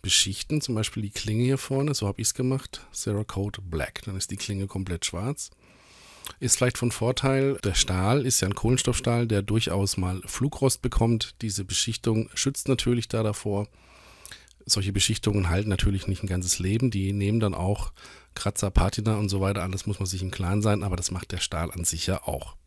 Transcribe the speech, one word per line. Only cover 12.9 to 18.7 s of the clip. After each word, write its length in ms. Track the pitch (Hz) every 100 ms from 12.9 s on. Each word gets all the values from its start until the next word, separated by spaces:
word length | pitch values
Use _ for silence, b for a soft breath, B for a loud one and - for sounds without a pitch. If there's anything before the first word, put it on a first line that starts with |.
| 120 -
da 160 | 113
davor. 440 | 107 104 107 101 104 B B B B B B B B _ -
Solche 260 | 107 95
Beschichtungen 580 | 98 - 113 - 101 87
halten 200 | 90 107
natürlich 380 | 92 - 95 -
nicht 140 | 95
ein 60 | 98
ganzes 320 | 90 92 -
Leben, 320 | 90 110 127
die 220 | 104 95
nehmen 260 | 101 98 113
dann 160 | 107 85
auch 380 | 92 107 - B B B B -
Kratzer, 340 | 101 -
Patina 460 | 98